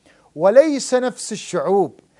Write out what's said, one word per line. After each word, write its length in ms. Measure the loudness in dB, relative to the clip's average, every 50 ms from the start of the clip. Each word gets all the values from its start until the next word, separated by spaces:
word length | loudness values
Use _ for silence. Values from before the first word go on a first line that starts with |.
| _ _ _ _ _ _ -6
وليس 580 | -2 0 4 6 6 6 4 2 -4 -4 -2 -2
نفس 380 | -2 -2 -4 -6 -8 -12 -12
الشعوب. 680 | -12 -12 -10 -8 -6 -4 -2 0 0 0 0 -2 -6 -14 _ _ _ _